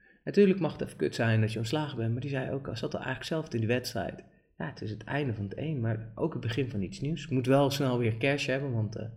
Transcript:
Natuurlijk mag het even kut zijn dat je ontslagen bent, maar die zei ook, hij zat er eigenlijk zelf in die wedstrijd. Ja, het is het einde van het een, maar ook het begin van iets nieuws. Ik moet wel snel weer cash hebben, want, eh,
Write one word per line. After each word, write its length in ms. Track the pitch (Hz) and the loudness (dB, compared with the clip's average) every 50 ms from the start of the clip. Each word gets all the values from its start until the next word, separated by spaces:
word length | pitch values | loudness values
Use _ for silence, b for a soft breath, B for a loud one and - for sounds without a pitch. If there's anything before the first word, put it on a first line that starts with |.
| b b b b b | b b b b b
Natuurlijk 360 | - 143 202 208 190 185 190 | 2 6 8 8 8 6 4
mag 120 | 165 147 147 | 2 -2 -2
het 100 | - - | -4 -6
even 140 | - - | -6 -4
kut 180 | - - 143 - | -2 -2 0 0
zijn 260 | - 123 113 113 110 | 2 2 4 6 6
dat 120 | 110 107 110 | 4 4 2
je 60 | 110 | -2
ontslagen 380 | 113 113 - 151 151 139 131 | -2 0 0 0 0 -2 -2
bent, 160 | 120 113 117 117 | -2 -2 0 0
maar 80 | 120 | -2
die 100 | 135 143 | -2 -2
zei 200 | 139 131 131 - | -2 -2 -2 -2
ook, 160 | - 139 139 | -4 -4 -4
hij 100 | - - | -4 -6
zat 160 | - - - - | -4 -4 -4 -4
er 80 | - | -4
eigenlijk 280 | - 131 131 - - - | -4 -4 -4 -4 -4 -4
zelf 240 | 170 160 156 160 - | -2 -2 -2 -2 -2
in 60 | 117 | 0
die 100 | 113 107 | 2 2
wedstrijd. 560 | 120 123 120 - - - 87 - - - - - b b b b b - | 2 2 0 -2 -4 -4 -4 -4 -6 -8 -12 -18 b b b b b -8
Ja, 80 | - | -8
het 160 | - - - - | -8 -8 -8 -8
is 80 | 104 | -8
het 140 | 107 104 - | -8 -8 -6
einde 300 | - 139 143 147 131 107 | -4 -2 -2 0 0 -2
van 100 | - 104 | -2 -4
het 140 | 98 - - | -6 -4 -4
een, 220 | 127 156 160 131 | -4 -2 -2 0
maar 320 | 113 113 117 113 - - - | 0 0 0 -2 -4 -8 -6
ook 180 | - - 170 - | -2 -2 -2 -2
het 100 | 127 117 | -2 -4
begin 280 | 113 - - 139 117 | -2 -2 -2 -2 -2
van 120 | - 104 95 | -2 -2 -4
iets 180 | 85 - - | -4 -4 -4
nieuws. 240 | - 139 165 160 - | -4 -4 -4 -4 -4
Ik 60 | - | -2
moet 160 | 127 131 123 | 0 0 4
wel 240 | 123 131 139 143 135 | 4 6 6 6 4
snel 280 | 139 - 147 131 123 120 | 2 2 0 2 2 2
weer 180 | 120 110 107 | 2 2 2
cash 300 | 110 - 139 143 143 - | 2 2 2 2 2 0
hebben, 260 | - 127 135 143 139 123 | 0 0 0 0 0 0
want, 240 | 113 107 101 - | 0 0 0 -2
eh, 100 | - - 110 - | -4 -8 -8 -10